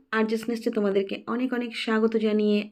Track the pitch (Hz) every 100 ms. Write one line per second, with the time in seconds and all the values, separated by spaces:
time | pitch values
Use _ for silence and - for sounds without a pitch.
0 | - 220 220 226 226 226 233 220 202 196
1 | 196 202 214 233 254 240 240 226 - 220
2 | 220 220 214 214 208 208 208